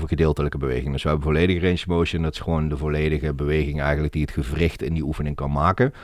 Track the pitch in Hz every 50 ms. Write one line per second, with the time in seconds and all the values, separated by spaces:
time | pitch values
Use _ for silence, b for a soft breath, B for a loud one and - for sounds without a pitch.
0 | 78 78 82 76 82 78 73 - 73 73 - 69 67 67 64 62 62 71 69 67
1 | - 78 76 76 71 78 76 78 85 92 92 87 82 92 90 85 - 92 85 85
2 | 85 - - 85 82 80 - - - 82 82 80 78 78 73 69 73 76 76 76
3 | 76 78 78 73 73 78 71 69 73 71 76 78 76 71 71 76 71 71 73 73
4 | 76 73 - 78 76 - - - 71 62 69 76 85 82 - - - 69 82 80
5 | 76 73 76 - 76 73 73 - 69 69 71 71 76 87 95 - 123 135 B B